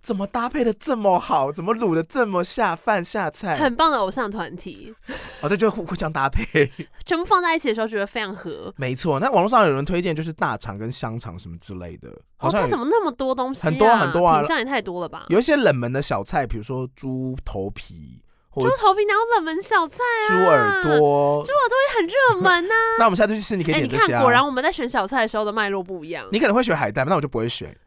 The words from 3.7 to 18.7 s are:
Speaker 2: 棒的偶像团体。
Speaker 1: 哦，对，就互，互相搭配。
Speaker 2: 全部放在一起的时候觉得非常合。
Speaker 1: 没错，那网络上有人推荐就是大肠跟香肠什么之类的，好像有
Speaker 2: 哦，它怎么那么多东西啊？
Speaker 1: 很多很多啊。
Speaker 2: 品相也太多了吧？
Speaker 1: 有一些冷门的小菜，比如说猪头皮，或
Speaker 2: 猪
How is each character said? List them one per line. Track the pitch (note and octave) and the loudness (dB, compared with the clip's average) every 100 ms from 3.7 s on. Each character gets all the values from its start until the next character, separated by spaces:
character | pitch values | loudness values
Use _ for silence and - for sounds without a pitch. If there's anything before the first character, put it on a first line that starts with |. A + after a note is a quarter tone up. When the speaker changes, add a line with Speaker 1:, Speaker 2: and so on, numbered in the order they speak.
| A#3 | 2
Speaker 2:
棒 | D#4+ | 2
的 | C#4 | 2
偶 | G3 | -2
像 | A3+ A3 | -2 -6
团 | G#3 E3 F3 | -6 -8 -10
体。 | - F#2+ - A3+ - - - - | -14 -16 -18 -20 -16 -14 -14 -8
Speaker 1:
哦， | D3 | -2
对， | F#3+ | 2
就 | A3 | 2
互， | G3+ E3 | 0 -6
互 | |
相 | F3 D#3+ | -4 -4
搭 | D#3 C#3 | -2 0
配。 | - - D#3 C#3 - - - - | 0 0 2 2 0 -16 -14 -4
Speaker 2:
全 | E4 | -4
部 | F4+ | 2
放 | G4 | 2
在 | F4 | 2
一 | E4 | 0
起 | C#4+ | -2
的 | G#3+ | -2
时 | |
候 | A3 | -2
觉 | G#3+ | -2
得 | G3+ | -4
非 | A#3+ | -4
常 | G#3 | -8
合。 | F#3+ F3 E2 F2 - | -8 -12 -12 -12 -8
Speaker 1:
没 | B2+ B2+ | -6 -4
错， | E3+ C3+ | -2 0
那 | A#3+ | 2
网 | A3+ | 2
络 | F#3+ | 4
上 | A#3+ G3 | 4 4
有 | |
人 | C3+ | 2
推 | C#3+ F3+ | 0 -2
荐 | F3+ D#3 | -2 -4
就 | |
是 | D#3+ | -6
大 | D#3 E3+ A2 | -4 -4 -4
肠 | A#2+ G2+ | -8 -8
跟 | A2 | -8
香 | A#2+ A#2+ A2+ | -6 -6 -8
肠 | A2+ E2+ | -10 -14
什 | E2+ | -14
么 | E2+ | -16
之 | - | -14
类 | F#2+ F2 D#2+ | -12 -12 -14
的， | - - _ _ | -18 -20 _ _
好 | - | -2
像 | D#4 | 0
有 | - | 0
Speaker 2:
哦， | |
它 | |
怎 | D#4+ | 0
么 | B3 | 2
那 | A4+ | 2
么 | F4+ | 0
多 | A#3+ C4 C4 | -4 -4 -2
东 | B3+ | -4
西 | C4+ E3+ | -2 -2
啊？ | |
Speaker 1:
很 | D#3 | 4
多 | G#3+ | 6
很 | A#3 F3+ | 6 4
多 | E3+ F3 | 2 4
啊。 | D#3+ | 4
Speaker 2:
品 | D3 | 2
相 | D#4 | 0
也 | |
太 | B3 C4+ | 0 -4
多 | G3+ F3+ | -4 -8
了 | E3+ | -10
吧？ | F2 - | -12 0
Speaker 1:
有 | F#3 | 2
一 | |
些 | B3 D4 | 4 4
冷 | G#3+ C3+ | 4 2
门 | A#2+ | -2
的 | C3 | -2
小 | - A2+ | -2 -4
菜， | G2+ E3+ B2+ | -2 -2 -2
比 | A2+ | -4
如 | |
说 | G#2+ C3 B2+ | -6 -6 -8
猪 | - C3+ C3 C3 C3 - | -10 -8 -6 -6 -8 -8
头 | G#2 G2 | -6 -8
皮， | G2+ - E2+ D2 B1 _ _ _ | -8 -16 -18 -18 -20 _ _ _
或 | - | 0
Speaker 2:
猪 | - | 2